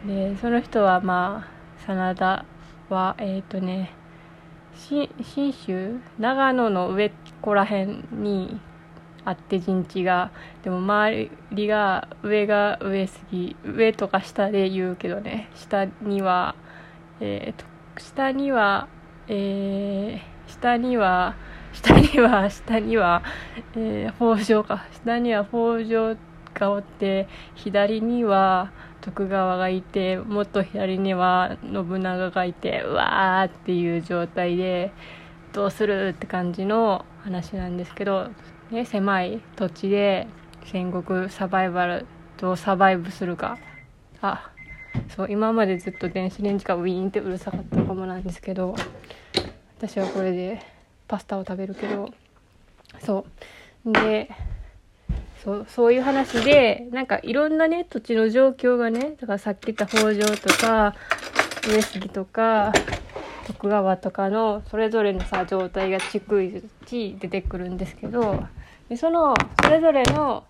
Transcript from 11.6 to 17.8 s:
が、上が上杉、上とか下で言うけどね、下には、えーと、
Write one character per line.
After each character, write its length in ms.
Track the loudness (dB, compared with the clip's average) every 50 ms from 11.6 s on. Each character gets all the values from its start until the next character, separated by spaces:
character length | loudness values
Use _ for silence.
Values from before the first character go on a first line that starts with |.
| 0
が、 420 | 0 2 2 2 2 0 -2 -4 -8 -14 -10
上 240 | -2 0 2 2 2
が 320 | 2 2 2 2 2 0 -2
上 260 | -4 -2 -2 -2 -2
杉、 500 | -4 -6 -16 -12 -8 -6 -4 -4 -6 -8 -10 -10
上 280 | -6 0 2 2 2
と 140 | 4 0 -2
か 140 | 0 0 -2
下 300 | -2 -2 -2 -2 0 2
で 180 | 2 2 2 2
言 240 | 0 -2 -2 -4
う 40 | -4
け 120 | -6 -6 -6
ど 120 | -6 -6
ね、 280 | -8 -8 -8 -8 -10 -12 -18
下 320 | -20 -6 -2 0 0 0 -2 -6 -8
に 180 | -4 -2 -2 0
は、 320 | 2 2 2 2 0 -2 -4 -10 -18 -20 -20 -20 -20 -20 -20 -20 -20 -20 -12 -8
え 340 | -6 -6 -6 -6 -8 -10 -10
ー 40 | -12
と、 40 | -18 -20 -20 -20